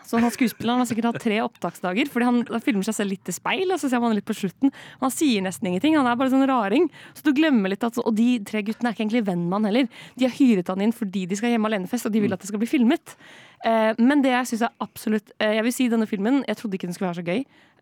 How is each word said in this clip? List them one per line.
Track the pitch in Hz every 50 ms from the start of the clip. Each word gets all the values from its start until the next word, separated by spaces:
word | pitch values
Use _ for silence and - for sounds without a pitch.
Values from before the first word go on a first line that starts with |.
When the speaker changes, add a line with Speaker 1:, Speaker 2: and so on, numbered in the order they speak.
| - -
Speaker 1:
Så | - 233 233
han | 240
skuespilleren | 226 - 262 208 - - 208 226 247 254
har | 254 233
sikkert | 233 214 226 233
hatt | 233 -
tre | - 233 202 220 247
opptaksdager, | 233 _ - - 175 - - - 180 180 220 294 294
fordi | - 240 240 247
han, | 240 240 226 -
han | - 233 -
filmer | 294 220 196 190 226
seg | 214
selv | - 208 196
litt | 196 - - -
i | 170
speil, | - - - - - 381 370 370
og | 320
så | - 269
ser | 254 240
man | 233 233 220
litt | 202 - -
på | 214 -
slutten. | - 185 - - - - - - - - - -
Han | 254 262
sier | - - 330 285 233 196 185
nesten | 190 180 - 214 185
ingenting, | 180 185 262 311 320 302
han | 262 240
er | 240
bare | 240 269 262
sånn | 262 269 269 269
raring. | 269 247 208 196 208 294 359 - - - - - -
Så | - - 302
du | 269
glemmer | 269 320 320 269 220 190 190 202
litt | - -
at, | 233 - -
og | - - 226
de | 208 233 247 247 233 196 -
tre | - 214 202
guttene | 214 214 - 233 240
er | 214
ikke | - 220
egentlig | 214 220 247 214 196
venn | 175 175 170 170
med | 185 208
han | 214 202
heller. | 202 247 277 - - - - - -
De | 240 254 254
har | 240 -
hyret | 285 247 220 185 175 -
han | 190 190 202 220
inn | 220
fordi | - 220 190 180 202 185 170
de | 202
skal | 196 226 240
hjem | 233 226 214 214
alenefest, | 220 196 180 180 - 240 - 226
og | 202
de | 220 202
vil | 202
Speaker 2:
Mm. | 196
Speaker 1:
at | -
det | - 185 202
skal | 208 220
bli | 226
filmet. | - 285 233 226 330 - - - - - - - - - - - - - -
Eh, | 226 226 226 220 220 220 -
men | 226 262 294 294
det | 262 269
jeg | 247 247 254 -
synes | 240 208 233 226
er | - -
absolutt, | 240 - - - - 226 214 214 - - - -
eh, | 214 214 208 220
jeg | 214
vil | 247 240
si | - 262 240
denne | 226 226 220 208
filmen, | 220 190 196 226 277 277 - -
jeg | 214
trodde | - - 214 190 185
ikke | - 175
den | 175
skulle | - 196 180
være | 175 175
så | 175 170
gøy. | 175 233 277 _ _ _ _ _ _ _